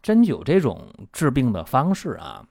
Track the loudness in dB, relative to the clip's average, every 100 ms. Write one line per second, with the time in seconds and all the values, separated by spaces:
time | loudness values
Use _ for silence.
0 | 2 4 4 2 2 2 2 -4 -16 -20
1 | -16 -2 0 2 0 -2 -2 0 0 -2
2 | -4 -10 -12 -18 -20